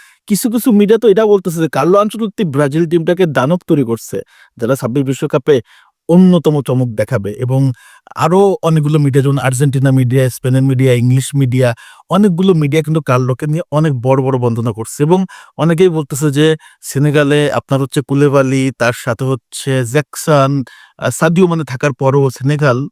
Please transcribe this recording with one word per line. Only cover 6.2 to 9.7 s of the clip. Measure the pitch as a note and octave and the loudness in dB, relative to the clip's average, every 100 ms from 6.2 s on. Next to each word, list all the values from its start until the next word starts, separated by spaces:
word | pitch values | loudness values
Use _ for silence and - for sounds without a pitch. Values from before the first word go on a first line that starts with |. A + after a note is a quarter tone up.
| F#3 F3 D#3 D3 | 6 4 2 0
চমক | B2+ B2+ B2 | -2 -2 -2
দেখাবে। | G#2+ G#2+ A#2+ G2+ | -4 -4 -4 -4
এবং | G#2 B2+ C3 C3+ B2 - - _ | -6 -4 0 0 -2 -12 -20 _
আরো | - D3+ F#3 G3+ F3 | -4 0 4 4 2
অনেকগুলো | E3 D#3+ D3 D#3 | 0 2 2 2
মিডিয়া, | C#3+ C3+ | 2 2
যেমন | C3+ C#3 | 2 0
আর্জেন্টিনা | C3 B2+ C#3+ | -2 0 0